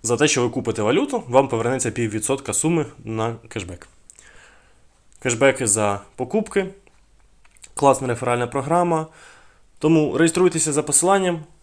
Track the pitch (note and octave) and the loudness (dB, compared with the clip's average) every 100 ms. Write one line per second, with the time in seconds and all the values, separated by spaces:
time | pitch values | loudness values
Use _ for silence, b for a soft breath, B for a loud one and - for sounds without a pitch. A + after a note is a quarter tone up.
0 | A2 A#2+ D3 - B2 - G#2 A2 G#2 D3+ | -2 2 2 2 0 -2 -4 -2 2 2
1 | C#4+ A#3+ B2 B2 C3+ A#2 A#2 C3 A#2+ G#2+ | 0 -4 -4 -4 -2 -2 -2 -4 -4 -4
2 | A2+ G#2+ - C3+ - G#2 D#3 E3+ C#3+ - | -6 -6 -4 -6 -4 -4 -2 -2 -4 -10
3 | A2 A2 A2 A2+ - A2 F2+ F2 - _ | -10 -6 -6 -6 -12 -12 -12 -14 -20 _
4 | _ b b b b b b b b _ | _ b b b b b b b b _
5 | _ _ B2+ A#2+ C3+ C3 B2 A2 G#2 G2+ | _ _ -4 2 4 4 0 0 0 -2
6 | - - B2+ G#3+ A3 G3+ F#3+ F#3+ _ _ | -8 -10 -4 -4 -2 -4 -4 -10 _ _
7 | _ _ _ _ - _ - - C#3+ C3+ | _ _ _ _ -20 _ -18 2 4 4
8 | C3 A#2 B2 A#2+ A#2+ C#3 C3 E3+ F3 D#3+ | 0 -2 -2 -2 -2 -4 0 0 2 -2
9 | D#3+ b b b b b b - D3+ E3 | -4 b b b b b b -2 4 4
10 | D3 C3+ E3 E3+ F3+ D#3+ D#3 C#3+ D3 C#3+ | 4 2 2 4 2 2 -2 -2 0 0
11 | F3 G3 F#3 E3+ D#3 _ | 2 2 2 -4 -8 _